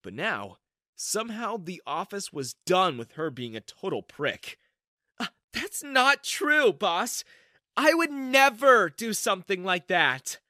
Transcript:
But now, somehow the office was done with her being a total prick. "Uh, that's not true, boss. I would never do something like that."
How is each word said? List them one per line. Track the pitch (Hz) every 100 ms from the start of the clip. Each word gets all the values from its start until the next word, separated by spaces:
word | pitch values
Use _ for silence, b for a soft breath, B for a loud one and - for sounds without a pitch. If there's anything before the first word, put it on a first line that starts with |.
But | 95
now, | 104 208 127 101 - _ _ _
somehow | _ - 208 233 220 226 226
the | 165 180
office | - 151 190 196 -
was | 143 127 -
done | - 185 185 127
with | 113
her | - 160
being | 123 120 110
a |
total | - - 196 127
prick. | - - 139 - - - _ _ _ _ _ _
"Uh, | - _ _
that's | - 359 -
not | 285 262 262 277
true, | - - 294 302 254
boss. | 143 196 170 233 - b b b b _ -
I | 302
would | 330 330
never | 277 262 269 277 220 269 240 170
do | - 233
something | 208 - 190 175 190
like | 185 180 -
that." | 180 147 131 - -